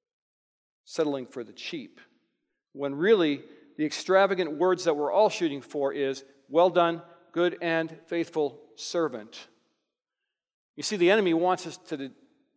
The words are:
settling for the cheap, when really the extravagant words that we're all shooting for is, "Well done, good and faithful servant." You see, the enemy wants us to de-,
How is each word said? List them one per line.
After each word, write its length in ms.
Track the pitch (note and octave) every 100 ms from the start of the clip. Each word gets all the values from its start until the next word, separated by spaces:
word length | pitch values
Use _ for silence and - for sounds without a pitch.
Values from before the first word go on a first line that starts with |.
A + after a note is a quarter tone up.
| _ _ _ _ _ _ _ _ -
settling 400 | - D3+ C#3 B2
for 180 | C3
the 100 | G#2+
cheap, 460 | G#2+ - D#3+ A2 - _ _ _ _ _ _ _
when 200 | C3+ C#3
really 500 | C#3 F#3+ A3 D#3+ C#3 - - - -
the 80 | D3+
extravagant 720 | - - F#3+ G3 F#3 E3 D3
words 260 | F3+ F3+
that 120 | E3 D3
we're 160 | D3
all 180 | E3 G#3+
shooting 320 | - E3+ C#3
for 320 | - D3 C#3
is, 320 | C#3 C3+ C3+ - _ -
"Well 200 | D3 F3+
done, 320 | F3 E3+ E3 - - _
good 260 | E3+ F3 D#3+
and 360 | E3+ E3 D#3+ D#3+ -
faithful 520 | E3+ E3 D#3+ C#3+ C3 - -
servant." 720 | - F3 D#3 A#2 G#2+ - - _ _ _ _ _ _ _ _ _ _ _ _ -
You 80 |
see, 140 | C#3+ G#3
the 140 | F3
enemy 220 | A3 F#3
wants 320 | E3 F3+ F3+ E3+
us 120 | C#3+
to 180 | - D3+
de-, 200 | C3+ - _ _ _